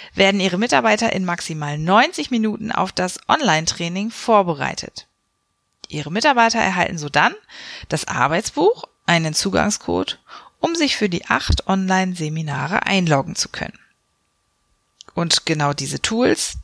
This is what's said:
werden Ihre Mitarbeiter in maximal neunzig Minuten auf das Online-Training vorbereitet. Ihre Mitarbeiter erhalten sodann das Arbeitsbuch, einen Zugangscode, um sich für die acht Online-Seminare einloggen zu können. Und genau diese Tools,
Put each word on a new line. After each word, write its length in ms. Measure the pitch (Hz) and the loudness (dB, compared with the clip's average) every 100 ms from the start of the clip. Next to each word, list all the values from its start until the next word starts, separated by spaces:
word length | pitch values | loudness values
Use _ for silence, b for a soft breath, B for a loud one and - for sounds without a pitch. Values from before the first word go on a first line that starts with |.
| B | B
werden 280 | - 196 202 | 2 2 4
Ihre 180 | 185 180 | 0 0
Mitarbeiter 540 | 240 269 233 214 226 | 2 2 4 2 0
in 120 | - | -2
maximal 540 | 185 175 - 156 147 147 | -2 -4 -6 -6 -4 -2
neunzig 540 | 160 202 302 370 294 | 4 4 4 0 -2
Minuten 400 | 240 214 208 - | 0 0 -2 -4
auf 180 | - 185 | -2 -2
das 300 | - 180 - - | -2 -4 -4 0
Online-Training 800 | 254 262 156 160 - 170 180 214 | 2 2 2 0 -4 -4 -4 -6
vorbereitet. 960 | - - 214 180 147 139 - - - - _ _ _ _ _ _ _ - | -4 2 4 4 0 -4 -6 -10 -14 -20 _ _ _ _ _ _ _ -12
Ihre 240 | 147 147 | -10 -6
Mitarbeiter 480 | 185 294 247 226 226 | 0 2 4 4 4
erhalten 400 | - 185 170 170 | 2 2 0 -2
sodann 380 | 147 143 196 415 B B B B - | -2 2 2 0 B B B B -6
das 200 | - - | -4 -4
Arbeitsbuch, 800 | 151 131 165 - - 359 494 - _ - | 0 2 0 -2 2 2 2 -4 _ 0
einen 280 | 170 160 | 0 0
Zugangscode, 840 | 160 202 185 208 - - 90 185 - B B B _ | -2 0 0 0 -2 -2 -2 -2 -6 B B B _
um 160 | 320 | -2
sich 220 | 339 294 - | 0 0 0
für 120 | 208 | -2
die 180 | 170 - | -2 -2
acht 420 | - - - - | -2 2 0 0
Online-Seminare 1160 | 190 185 185 185 180 156 156 156 143 139 196 - | 0 2 0 0 -2 -4 -4 -4 -4 -2 0 2
einloggen 500 | 190 175 143 - - | 2 4 2 0 -4
zu 140 | - | -6
können. 280 | - - - _ _ _ _ _ _ _ _ _ _ _ - - | -6 -10 -12 _ _ _ _ _ _ _ _ _ _ _ -20 -10
Und 320 | - 170 - | -4 0 0
genau 280 | - 151 143 | 0 0 0
diese 260 | 143 135 143 | -2 -4 -4
Tools, 580 | - 226 254 - - - | -2 2 2 2 -2 -8